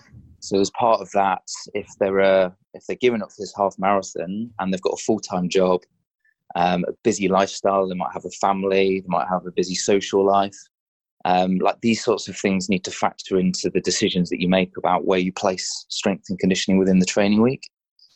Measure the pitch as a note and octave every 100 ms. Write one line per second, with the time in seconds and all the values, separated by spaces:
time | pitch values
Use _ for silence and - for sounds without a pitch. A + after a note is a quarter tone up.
0 | _ - - - - G2 G2 - A#2+ G#2+
1 | F#2 G2 G2 F#2 - - - G#2 - -
2 | G2 G2 G2 F#2+ F#2 F#2 _ - - F#2+
3 | B2 A2+ F#2+ - F#2 - G2 - F#2+ G2+
4 | F#2+ - E2+ G2+ A#2 - F#2+ F#2 - -
5 | - G#2+ - F#2 F2+ F#2+ F#2 F#2 _ _
6 | _ _ _ _ - - F2 F2+ - -
7 | A#2 F#2+ F#2+ F#2+ G2 - G2+ G2 F#2+ F#2
8 | D2+ E2+ F2+ - G2 G2 G2 F#2+ G2 F#2+
9 | F#2 F2+ F2 F#2 F2 F2 F2+ F2+ - G2+
10 | - G2+ G2 G2+ G2 - - _ _ _
11 | _ _ - F2+ F#2 F#2 G2 - A#2 A2
12 | - G2+ - F#2 G#2 F#2+ F#2 F#2+ G2 -
13 | G2 - - F#2 F#2 F2+ F#2 F2+ F#2 -
14 | G2 F#2 F2 F2 F2+ F#2 F2+ - D#2+ F2+
15 | F#2 F#2 F#2 - G2+ F#2 - - - -
16 | G#2+ F#2+ - F#2 F#2 F2+ - F#2+ F#2+ F#2+
17 | F2+ - G2+ G#2 A#2+ C3+ - _ _ _
18 | _